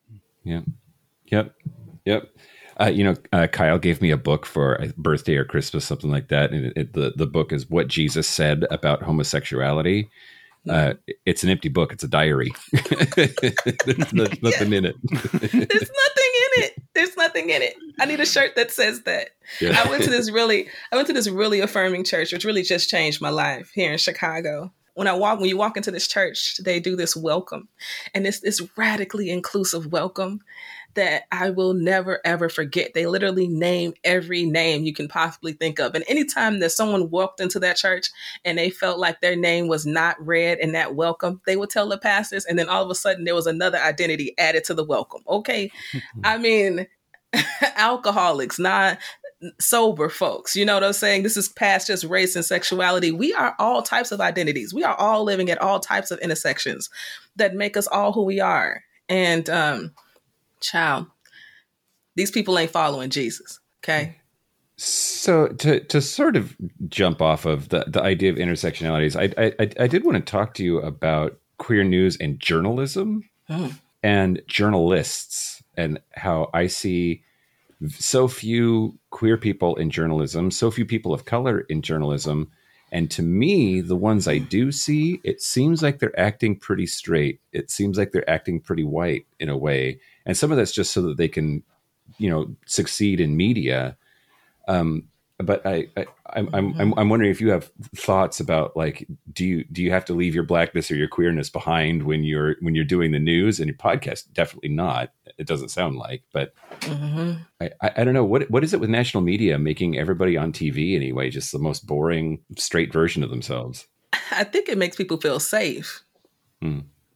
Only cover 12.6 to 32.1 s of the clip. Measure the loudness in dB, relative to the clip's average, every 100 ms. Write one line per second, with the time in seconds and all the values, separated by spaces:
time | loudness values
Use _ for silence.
12.6 | -2 -2 0 0 2 4 2 2 -2 0
13.6 | -2 0 0 0 0 2 0 0 0 2
14.6 | 2 2 0 -2 -4 -4 -2 -2 0 2
15.6 | 2 2 0 2 2 4 2 4 4 2
16.6 | 0 -4 -4 0 0 2 0 0 -2 0
17.6 | 0 -4 -10 -2 0 2 2 2 2 0
18.6 | -2 0 0 -2 -4 -4 -6 _ -14 -2
19.6 | 2 4 4 2 2 2 2 2 4 2
20.6 | 0 -12 -2 0 2 0 0 2 2 2
21.6 | 2 2 0 0 0 0 -2 -2 -2 0
22.6 | 2 0 2 2 0 0 -2 0 0 -2
23.6 | -6 -4 -2 0 -2 -2 -4 -4 -4 -6
24.6 | -10 -16 _ -2 0 2 2 2 0 0
25.6 | -2 -2 -6 -4 -2 0 -2 -2 -6 -4
26.6 | -2 -2 -2 -2 -2 -2 -2 -2 -4 -12
27.6 | -14 -16 -12 -12 -6 -2 -2 -2 -2 -4
28.6 | -4 -2 -2 0 -4 -4 -4 -4 -4 -2
29.6 | -2 -4 -4 -2 -2 -4 -6 -8 -12 -20
30.6 | -18 -18 -6 -2 0 0 -2 -2 0 2
31.6 | 2 2 2 2 2